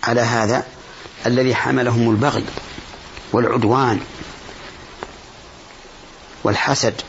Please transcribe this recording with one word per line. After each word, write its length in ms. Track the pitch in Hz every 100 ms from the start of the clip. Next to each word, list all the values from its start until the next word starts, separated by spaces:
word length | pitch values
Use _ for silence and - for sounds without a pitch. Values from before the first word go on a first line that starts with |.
على 180 | - 120
هذا؟ 420 | 113 117 110 127 - - - - - - 117
الذي 300 | 123 127 120
حملهم 540 | 127 131 120 117 117
البغي 360 | 107 139 113 - - - - - - - - -
والعدوان 680 | 110 123 123 110 123 131 98 - - - - - - - - - - - - - - - - - - - - - - - -
والحسد 580 | 107 104 - 139 117 110